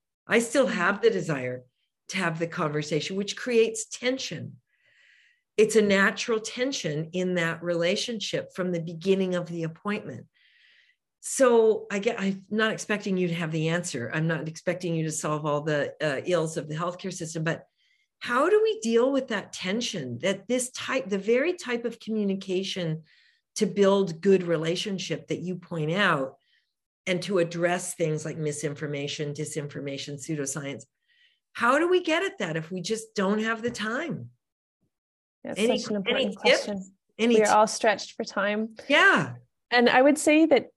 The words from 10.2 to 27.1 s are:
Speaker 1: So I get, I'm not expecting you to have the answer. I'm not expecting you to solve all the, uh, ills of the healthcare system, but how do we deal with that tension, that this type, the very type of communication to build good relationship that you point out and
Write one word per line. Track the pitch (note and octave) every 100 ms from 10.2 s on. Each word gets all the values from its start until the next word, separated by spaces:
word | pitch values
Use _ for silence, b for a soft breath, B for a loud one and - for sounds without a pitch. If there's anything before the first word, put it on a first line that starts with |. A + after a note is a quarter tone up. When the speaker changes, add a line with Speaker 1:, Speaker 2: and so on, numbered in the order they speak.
| - _ b b b b b b _ _ -
Speaker 1:
So | - B3+ A#3 A3 G#3 -
I | G3+
get, | G#3+ -
I'm | G3 G3 -
not | G#3+ A3
expecting | D#3+ - G#3 G3+ F#3
you | F3+
to |
have | E3+ D#3+
the | D#3+ D#3+
answer. | E3+ E3+ B2 A#2
I'm | D#3 E3
not | D#3 D#3
expecting | D#3+ - F3+ F3+
you | E3 D#3+
to |
solve | D#3 D#3 D3+ D3+
all | D3
the, | D#3 D3 C3+ -
uh, | D3+ C3 -
ills | E3+ D#3+ E3
of | D3+
the | D#3
healthcare | F3 F3 F#3+
system, | - D#3+ E3
but | D#3+ D3+ - _ _ _ _ _
how | - B3 D#4+
do | G#4+
we | A4 -
deal | A3+ A3+ B3+
with | C#4 C4
that | G#3 -
tension, | - F#3 G#3+ A#3 F#3 B2+ A#2+
that | F3 G3 -
this | B3 B3
type, | - - C4 G3
the | G3
very | F#3+ B3 D#4
type | F4 B3 A#3+
of | A#3 A#3
communication | - A3 G3+ F#3+ F#3+ F#3 F#3+ F#3+ E3+ D#3 - b b b _ -
to | G#3+
build | G3+ G3 G3 F#3+ D#3+
good | G3+ F#3+
relationship | F3 D#3+ D#3+ F3+ G#3+ F#3 - D3+ -
that | D#3+
you | E3+ F3+
point | - E3+ D3+
out | F#3 G3 D3+ C3 - _ _ _ _ _ _
and | -